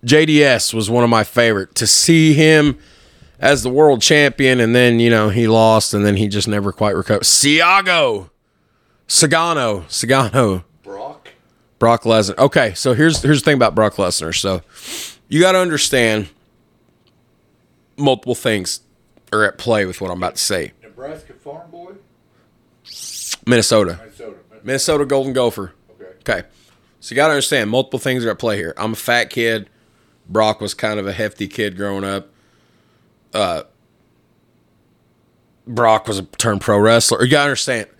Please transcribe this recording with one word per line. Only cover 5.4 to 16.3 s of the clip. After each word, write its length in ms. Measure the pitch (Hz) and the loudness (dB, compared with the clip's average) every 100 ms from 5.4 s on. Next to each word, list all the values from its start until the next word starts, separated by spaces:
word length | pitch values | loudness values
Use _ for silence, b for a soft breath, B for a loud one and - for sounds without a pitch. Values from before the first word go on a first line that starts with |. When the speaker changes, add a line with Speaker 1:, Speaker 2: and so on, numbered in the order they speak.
| 113 | 2
Speaker 1:
lost, 440 | 113 113 110 - | 4 4 4 0
and 140 | 104 104 | 0 0
then 100 | 98 | 0
he 120 | 104 | -2
just 200 | 101 98 | -2 -4
never 240 | 104 101 | -4 -6
quite 220 | - 107 | -4 -2
recovered. 300 | 90 98 104 | -2 -2 -2
Siago. 1040 | - - 139 151 170 196 185 175 139 104 90 _ _ _ _ _ _ _ _ | 0 2 2 2 4 2 2 0 0 -2 -10 _ _ _ _ _ _ _ _
Sagano. 760 | - 160 160 170 160 120 101 82 | 0 2 2 0 -2 -2 -4 -8
Sagano. 760 | - 117 135 120 113 117 92 - _ | -10 0 0 2 0 0 0 -6 _
Speaker 2:
Brock? 460 | - 98 - - - _ _ _ _ _ | -20 -16 -16 -16 -20 _ _ _ _ _
Speaker 1:
Brock 260 | 117 117 | 2 2
Lesnar. 340 | 117 110 101 - | 2 2 2 0
Okay, 340 | 135 - 120 | 2 2 -2
so 200 | 90 135 | -2 -2
here's, 260 | 117 156 151 | 2 2 0
here's 200 | 135 143 | 0 2
the 20 | |
thing 120 | 156 143 | 2 2
about 180 | 117 | 2
Brock 200 | 92 107 - | 2 0 0
Lesnar. 380 | 92 - 80 | -4 -2 -6
So, 280 | 85 98 92 - B B B B B _ | -6 -4 -6 -8 B B B B B _
you 120 | 151 | 2
gotta 180 | 180 185 | 2 2
understand, 720 | 180 151 - 131 117 107 98 | 0 -2 -2 0 0 0 -6